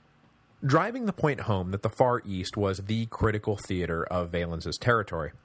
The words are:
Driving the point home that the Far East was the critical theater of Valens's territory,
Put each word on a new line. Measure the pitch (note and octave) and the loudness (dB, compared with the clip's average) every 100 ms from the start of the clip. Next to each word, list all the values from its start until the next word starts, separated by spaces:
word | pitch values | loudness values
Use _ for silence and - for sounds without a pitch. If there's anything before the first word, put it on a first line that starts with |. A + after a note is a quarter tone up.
| _ _ _ _ _ - C3+ | _ _ _ _ _ -4 2
Driving | D3+ F#3+ B3 A3+ | 4 2 -2 -4
the | |
point | - D3+ B2+ | 0 0 0
home | - G2 F2+ | 0 0 0
that | F#2+ | -2
the | G#2+ | -2
Far | - B2+ A#2+ - | 4 4 4 -2
East | F#2 F2+ - | -4 -4 0
was | G2 F#2+ | 0 0
the | G2 A2 A2+ | -2 -2 -2
critical | - A2+ G#2+ G#2 G2+ | 0 2 2 0 -4
theater | - F#2 E2 E2 - | -2 -2 -2 -2 -2
of | F2+ F2 | -2 -2
Valens's | F2 F2 E2 D#2+ D2 | -2 -2 -4 -4 -2
territory, | - A#2 G2+ E2 D2 - | 2 2 2 -4 -6 -10